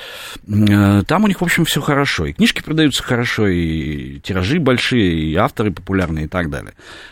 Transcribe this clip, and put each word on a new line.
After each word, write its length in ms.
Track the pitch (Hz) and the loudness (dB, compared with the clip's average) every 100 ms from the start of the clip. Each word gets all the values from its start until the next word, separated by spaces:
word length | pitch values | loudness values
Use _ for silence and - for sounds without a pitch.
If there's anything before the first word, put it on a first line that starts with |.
| - - - - - | -18 -16 -16 -16 -4
Э, 580 | 104 104 101 101 101 - | 2 4 6 6 4 2
там 160 | 170 | 2
у 40 | 214 | 2
них, 140 | 185 | 2
в 20 | |
общем, 200 | 170 - 160 | 0 0 0
все 160 | 151 | 0
хорошо. 460 | 151 139 139 - 76 | 0 0 0 -2 -4
И 60 | |
книжки 280 | - 226 - | 0 0 0
продаются 400 | - 156 151 - | -4 2 2 0
хорошо, 460 | - 120 120 - 104 | -2 -2 -2 0 2
и 720 | 87 82 80 73 73 65 71 | 2 0 -2 -4 -6 -10 -12
тиражи 400 | - 92 92 175 | -6 -2 0 0
большие, 720 | 131 123 - 123 92 82 78 | 2 0 2 2 2 2 0
и 40 | 80 | 0
авторы 360 | 127 - 107 | 0 0 -4
популярные, 540 | 82 - 95 85 78 76 | -4 -4 -2 0 -2 -4
и 20 | |
так 220 | 92 82 | -4 -4
далее. 240 | 69 50 - - - - | -6 -12 -20 -20 -20 -20